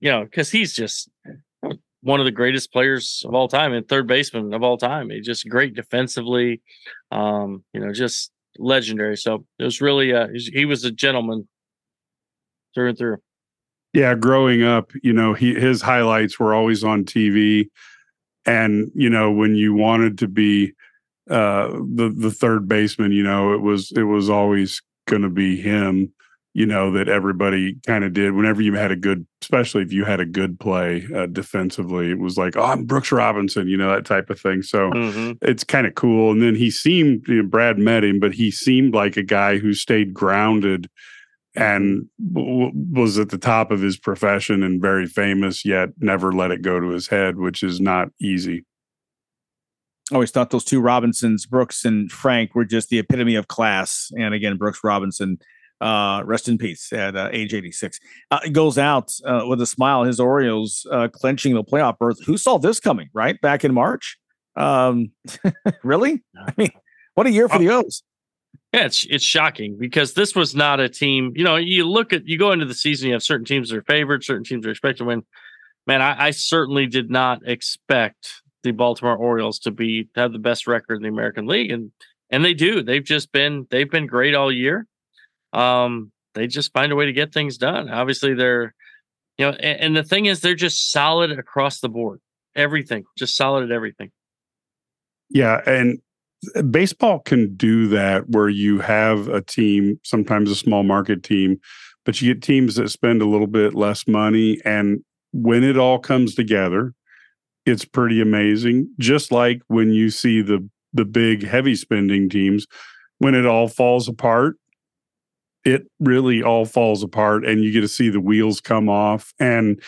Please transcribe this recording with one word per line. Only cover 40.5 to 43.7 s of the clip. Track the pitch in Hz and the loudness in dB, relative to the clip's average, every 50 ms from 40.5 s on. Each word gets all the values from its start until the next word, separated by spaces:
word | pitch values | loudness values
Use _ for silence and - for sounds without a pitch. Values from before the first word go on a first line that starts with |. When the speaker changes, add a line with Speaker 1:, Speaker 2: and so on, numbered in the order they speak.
| 113 107 98 101 95 90 85 - _ _ - - - - - _ _ _ _ _ - | 2 2 2 0 0 -2 -4 -10 _ _ -20 -20 -20 -20 -20 _ _ _ _ _ -6
Speaker 2:
and | - 113 107 101 98 98 - 196 104 - - _ - | -2 0 0 2 2 2 0 0 0 -4 -8 _ -10
Speaker 1:
Mm-hmm. | 226 180 180 | -8 -4 -4
Speaker 2:
w-, | - - - 127 127 123 - | -2 -2 -2 0 0 0 0
w-, | - 143 139 175 160 127 | -2 -4 -6 -2 0 2
was | 120 110 98 104 | 2 2 2 0
at | 107 98 | -2 -2
the | - 92 | -4 -4
top | - 120 113 113 110 - | -2 0 2 2 2 0